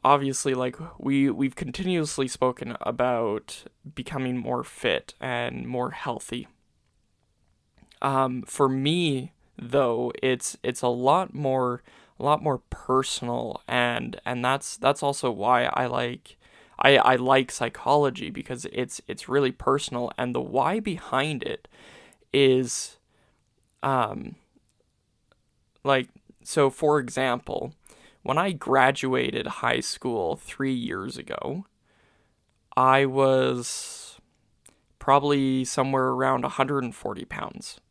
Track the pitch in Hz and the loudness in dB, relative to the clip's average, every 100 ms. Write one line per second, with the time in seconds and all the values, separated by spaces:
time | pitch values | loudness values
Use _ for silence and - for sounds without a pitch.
0 | - 143 139 131 143 127 127 123 160 - | 6 4 4 -2 -2 0 -2 -6 -16 -8
1 | - 139 139 110 135 - 143 123 185 175 | 0 2 2 2 -2 -2 -8 -6 -2 0
2 | 151 - 131 - 131 123 - 117 - - | -2 -2 -4 0 -2 -2 -10 -6 -6 0
3 | 123 120 113 107 - - - _ - - | 0 2 0 -2 -6 -18 -18 _ -18 -14
4 | 127 147 127 127 120 123 - - 123 78 | -8 -6 -4 -4 -2 -4 -4 -4 0 0
5 | - - 131 120 120 123 120 123 123 - | -4 -12 -6 -4 -6 -6 -8 -4 -6 -6
6 | - 120 - 120 - _ _ _ _ _ | -8 -8 -8 -10 -12 _ _ _ _ _
7 | _ _ _ _ _ _ _ _ _ _ | _ _ _ _ _ _ _ _ _ _
8 | 139 135 131 127 - - 139 131 139 170 | -2 0 0 -2 -8 2 2 2 2 2
9 | 170 135 135 _ _ - 117 135 127 117 | 2 0 -6 _ _ -16 -2 2 2 2
10 | 123 - 131 127 - - 123 123 123 123 | -2 -2 0 0 -2 -4 -4 -2 -2 2
11 | 127 160 190 - 143 131 127 120 _ - | 4 2 2 -4 -2 0 0 -2 _ -20
12 | _ _ 131 151 156 127 _ - - 131 | _ _ 0 2 2 -2 _ -14 0 0
13 | 131 - 120 120 117 - - 123 123 117 | 2 -4 -4 -4 -4 -8 -4 0 0 -2
14 | 120 - - 123 123 135 - - 131 143 | -6 -8 -6 -2 0 0 -4 0 2 2
15 | 143 143 135 104 104 123 123 - 127 123 | 0 0 -2 0 2 4 2 0 -2 -2
16 | 123 120 - - _ - _ - 139 139 | -4 -6 -16 -20 _ -20 _ 4 6 8
17 | - 127 127 135 127 - 120 - - 147 | 8 4 6 4 4 -2 -4 -4 2 4
18 | 143 120 - - - 127 131 - 123 - | 4 0 -8 -10 -10 -10 -8 -6 -6 -8
19 | - - - 135 135 123 - 139 - 120 | -10 -12 -2 0 0 0 0 0 0 -6
20 | 123 - 123 123 127 127 131 214 214 175 | -6 -4 -2 -2 -2 0 0 0 -4 -6
21 | - 127 147 143 - - - - - - | -4 -2 -2 -4 -6 -8 -12 -20 -20 -20
22 | - _ _ 135 139 131 123 - - - | -20 _ _ 4 6 6 2 -6 -8 -14
23 | _ _ _ _ _ _ _ _ 135 131 | _ _ _ _ _ _ _ _ -2 0
24 | 110 104 - - _ _ _ _ _ _ | 0 -4 -10 -14 _ _ _ _ _ _
25 | _ _ _ _ _ _ _ _ 135 135 | _ _ _ _ _ _ _ _ 0 0
26 | 127 - _ _ - - 139 131 156 147 | 0 -14 _ _ -4 2 2 4 2 2
27 | 127 - 131 123 - - - - _ - | 0 -2 0 -2 -4 -6 -6 -12 _ -20
28 | - _ - 151 190 170 - 135 131 135 | -20 _ -2 0 0 -2 2 6 6 4
29 | 131 131 127 120 - - 120 123 - - | 0 0 0 -2 -6 -4 0 0 -2 -6
30 | 127 113 87 - - - 135 131 120 92 | -4 -2 -2 -4 -10 -4 -2 -2 -4 -6
31 | 101 131 - - - 156 196 _ _ _ | -8 -12 -10 -8 -6 -8 -10 _ _ _
32 | _ _ _ _ _ _ _ - 127 135 | _ _ _ _ _ _ _ 2 6 6
33 | 139 131 135 131 131 123 120 - - - | 4 2 4 4 2 -2 -6 -8 -10 -14
34 | - - _ _ _ _ - _ _ _ | -18 -20 _ _ _ _ -20 _ _ _
35 | - 139 143 143 135 131 127 - 135 135 | 4 4 6 2 2 0 -2 0 0 2
36 | 131 127 131 131 131 - 131 139 127 104 | 0 2 2 0 -2 0 0 0 -4 -6
37 | - 101 - - - - - - _ | -8 -8 -10 -10 -10 -12 -16 -18 _